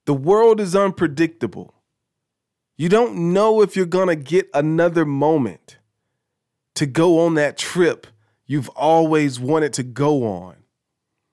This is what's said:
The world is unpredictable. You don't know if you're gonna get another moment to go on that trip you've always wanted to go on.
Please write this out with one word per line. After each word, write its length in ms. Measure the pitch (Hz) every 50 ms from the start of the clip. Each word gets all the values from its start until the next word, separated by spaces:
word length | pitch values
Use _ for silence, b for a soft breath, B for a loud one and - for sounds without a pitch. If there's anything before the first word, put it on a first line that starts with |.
| -
The 80 | 151 143
world 460 | 135 135 170 202 214 226 226 214 208
is 140 | 208 175 170
unpredictable. 1000 | 196 202 190 - - 180 160 139 143 165 165 165 - 123 110 - 95 90 - _ _ _ _ _ _ _ _ _ _ _ _ _ _ _ _ _ _ _ _ _
You 120 | - 147 175
don't 440 | 202 226 240 226 208 175 170 170
know 300 | 180 196 214 220 220 220
if 140 | 208 185 -
you're 100 | 190 185
gonna 300 | 170 170 185 190 180 165
get 340 | 151 135 131 160 190 190 -
another 520 | - 147 147 156 160 165 170 175 165 170 160
moment 720 | 147 139 135 147 156 165 147 123 107 - - _ - - _ _ _ _ _ _ _ _ _ _ _ _ _ _ _ _ _ _ _ -
to 120 | - 151
go 340 | 139 120 160 165 185 165 160
on 140 | 170 170 160
that 220 | 151 147 139 -
trip 520 | - - - - 180 175 151 120 - - - _ _ _ _ _ _ _
you've 220 | - 139 151 113 -
always 680 | - - 139 156 165 165 165 156 160 156 147 139 123 123
wanted 340 | 127 131 160 160 151 139 -
to 80 | 139 123
go 400 | 127 113 127 143 147 151 139 120
on. 320 | 107 95 87 92 90 73 _ _ _ _ _ _ _ _ _ _ _ _ _ _ _